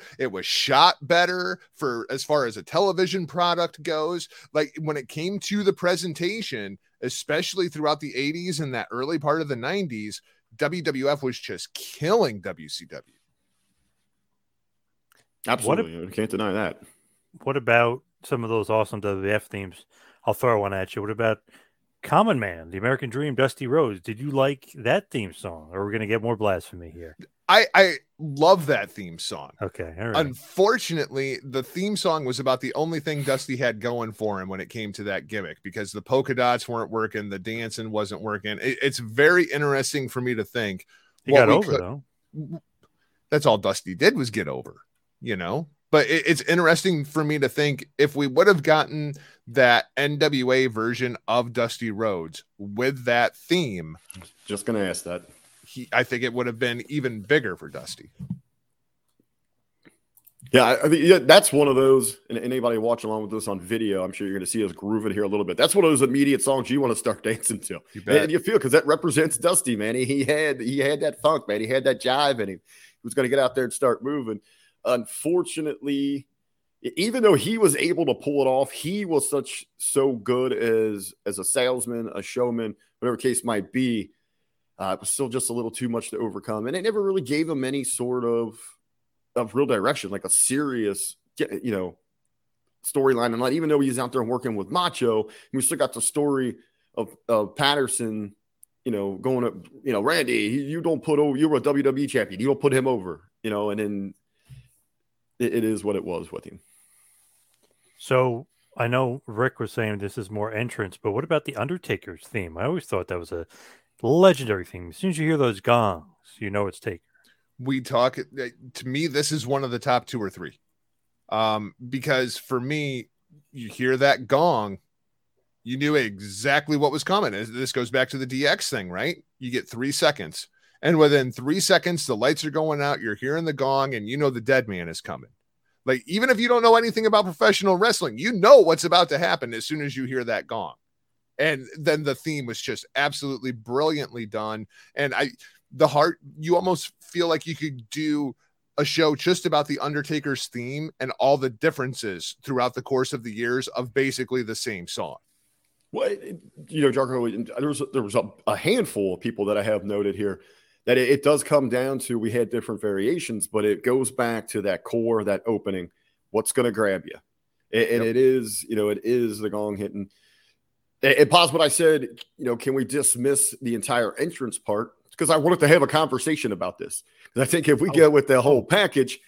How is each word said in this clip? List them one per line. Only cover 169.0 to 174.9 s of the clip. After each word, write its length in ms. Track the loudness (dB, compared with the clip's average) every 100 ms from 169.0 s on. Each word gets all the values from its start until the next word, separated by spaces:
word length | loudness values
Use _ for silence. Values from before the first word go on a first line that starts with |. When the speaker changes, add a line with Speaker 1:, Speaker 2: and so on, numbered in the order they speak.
Speaker 2:
is 360 | 0 0 0 -2
the 100 | -6
gong 280 | -4 -4 -4
hitting. 320 | -8 -8 -12 _ _ _ _ _ _ _ _ _
And, 100 | 4
and 160 | 6 8
pause 240 | 8 6
what 80 | 4
I 60 | 2
said, 400 | 4 4 4 -2 -12 -20 _
you 80 | -4
know, 120 | -2
can 160 | -2
we 120 | -2 -2
dismiss 680 | 0 0 0 2 2 0 -2
the 140 | -4 -4
entire 380 | 0 0 0 -2
entrance 380 | -6 -4 -8 -8
part? 360 | -4 -4 -4